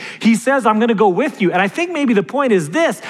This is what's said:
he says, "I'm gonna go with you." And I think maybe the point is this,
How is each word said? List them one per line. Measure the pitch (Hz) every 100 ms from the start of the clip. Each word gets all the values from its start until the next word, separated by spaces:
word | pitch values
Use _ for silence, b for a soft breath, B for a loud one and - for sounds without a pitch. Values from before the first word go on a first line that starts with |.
| B B
he | 220
says, | 226 - 269 220
"I'm | 214
gonna | 233 208
go | 214
with | 180 285 -
you." | 180
And | 175
I | 196
think | - 349
maybe | 320 277
the | 208
point | - 262 269
is | 196 151
this, | 294 330 190